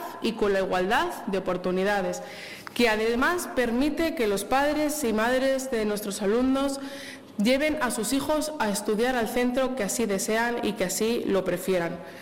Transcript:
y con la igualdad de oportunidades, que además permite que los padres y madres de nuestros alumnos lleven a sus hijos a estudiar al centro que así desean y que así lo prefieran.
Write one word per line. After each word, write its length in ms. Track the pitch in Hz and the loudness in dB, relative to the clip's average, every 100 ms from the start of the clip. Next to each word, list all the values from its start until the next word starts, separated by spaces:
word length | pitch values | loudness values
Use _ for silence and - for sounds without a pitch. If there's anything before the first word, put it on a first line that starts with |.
| - - | -6 -4
y 100 | 226 | -2
con 200 | 226 208 | 0 2
la 60 | 196 | 2
igualdad 480 | 190 185 185 254 349 - - | 2 0 2 2 0 -4 -4
de 100 | 190 | -2
oportunidades, 840 | 185 175 185 180 196 202 180 180 - - - - - | 0 -2 0 0 2 0 -2 -4 -10 -12 -14 -14 -6
que 140 | - 240 | 2 2
además 600 | 214 226 240 294 349 - | 2 2 2 2 0 -2
permite 640 | 262 233 233 302 302 330 320 | -2 0 2 0 0 -2 0
que 100 | 214 | 0
los 180 | 196 | 0
padres 580 | - 262 285 294 302 302 | 0 2 2 2 0 0
y 80 | 226 | 0
madres 580 | 214 233 254 269 269 262 | 2 2 2 2 0 0
de 140 | 226 | -2
nuestros 360 | 214 208 214 196 | 0 -2 -4 -2
alumnos 600 | 196 233 262 269 277 277 - - - - - - | 0 2 2 2 0 -2 -8 -12 -14 -16 -8 0
lleven 400 | 208 269 311 294 | 2 4 2 0
a 120 | 247 | -2
sus 200 | 226 208 | -2 0
hijos 400 | 277 277 302 302 302 | 0 2 0 0 -2
a 120 | 214 | -2
estudiar 440 | 196 - 208 247 | -2 0 2 2
al 140 | 254 214 | 2 0
centro 480 | 247 247 254 262 262 | 0 2 2 0 0
que 80 | |
así 200 | 294 - | -2 0
desean 520 | 220 196 202 220 240 240 | 0 0 0 0 0 0
y 80 | 214 | -2
que 120 | 202 | -2
así 380 | 180 - 220 240 - | -2 0 0 0 2
lo 180 | 190 | 0
prefieran. 520 | 180 180 190 180 170 175 - - | 2 -2 0 0 0 -4 -12 -14